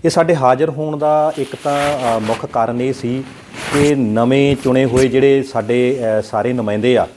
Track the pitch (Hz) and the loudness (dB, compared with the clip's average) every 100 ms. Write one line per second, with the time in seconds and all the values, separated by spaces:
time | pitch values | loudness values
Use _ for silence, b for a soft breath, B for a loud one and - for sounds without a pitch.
0 | 165 165 165 165 131 131 160 139 156 151 | 0 2 2 2 4 2 0 -2 -6 -2
1 | 151 151 156 156 135 - 147 143 147 147 | 0 2 0 -2 -8 -6 -4 -2 -2 -2
2 | 123 113 107 113 - 123 113 120 131 127 | -2 -2 -2 -4 -4 -2 -2 -2 -4 -4
3 | 120 131 131 - - - - 143 147 143 | -4 -6 -8 -16 -20 -14 -4 2 2 2
4 | 117 107 120 135 143 135 - 131 131 123 | 0 2 2 2 2 0 0 2 2 2
5 | 131 131 139 139 135 120 107 120 123 135 | 2 4 4 2 0 -6 -2 0 0 0
6 | 113 107 104 110 113 123 107 104 120 120 | 0 -2 -2 -2 -2 -2 -2 0 2 2
7 | 82 | 0